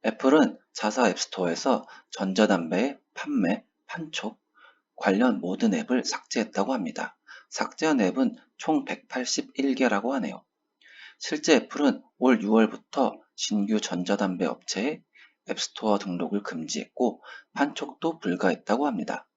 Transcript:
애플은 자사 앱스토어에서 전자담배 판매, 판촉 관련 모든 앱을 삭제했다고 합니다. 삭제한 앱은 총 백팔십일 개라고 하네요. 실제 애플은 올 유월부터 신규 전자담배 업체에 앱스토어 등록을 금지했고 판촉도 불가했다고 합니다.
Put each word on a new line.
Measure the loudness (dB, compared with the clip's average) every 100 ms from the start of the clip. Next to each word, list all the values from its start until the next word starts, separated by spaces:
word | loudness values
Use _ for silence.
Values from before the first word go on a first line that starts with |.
| -4
애플은 | 0 4 6 4 0 _
자사 | -4 -4 2 2
앱스토어에서 | 2 -6 -4 -2 0 0 0 -2 -20 _
전자담배 | -6 -2 4 4 4 2 0 -2 -4 _ -12
판매, | -4 0 0 0 _ _ _
판촉 | -12 -10 -8 -10 -12 _ _ -20 _ _ -4
관련 | 0 2 2 0
모든 | -4 0 2
앱을 | 0 0 -2 -2
삭제했다고 | -8 _ -4 -2 -2 -2
합니다. | -2 -4 -6 -10 _ -20 -20 _
삭제한 | -6 -6 -2 0 4
앱은 | 2 2 -2 -2 _ _
총 | 0 0 -2
백팔십일 | -10 _ -8 -4 -4 -6 -4 -2 2
개라고 | 2 0 -2
하네요. | -4 -6 -8 _ _ _ _ -20 -20 -20 _
실제 | -8 -4 4 4
애플은 | 4 0 2 2 -8 _
올 | 4 4
유월부터 | 4 4 4 0 _ 0 0 0 _ -8
신규 | -2 0 2 0
전자담배 | -2 -4 -2 0 0 0 -2
업체에 | -4 -6 -4 -4 -6 _ _ -20 _ -10
앱스토어 | -6 -6 -4 2 2
등록을 | 0 -4 -2 -4
금지했고 | -4 -10 -8 -8 -8 0 0 0 -16 -20 _
판촉도 | -4 -4 -2 -12 -6 -6 -4
불가했다고 | -4 0 0 0 0 0 0
합니다. | -2 -6 -8 -10